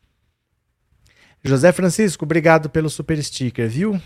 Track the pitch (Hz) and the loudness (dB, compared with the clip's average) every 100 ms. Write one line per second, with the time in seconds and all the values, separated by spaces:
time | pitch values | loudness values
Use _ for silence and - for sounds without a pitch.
0 | _ _ _ _ _ _ _ _ _ _ | _ _ _ _ _ _ _ _ _ _
1 | _ _ _ _ 139 135 170 175 180 165 | _ _ _ _ -2 2 4 4 0 2
2 | 214 - 151 165 156 160 151 160 156 - | 0 -2 -2 2 4 4 2 -4 -4 -4
3 | 147 156 143 - 123 - 113 123 208 196 | -4 -4 -6 -6 -6 -4 -4 -2 -2 -4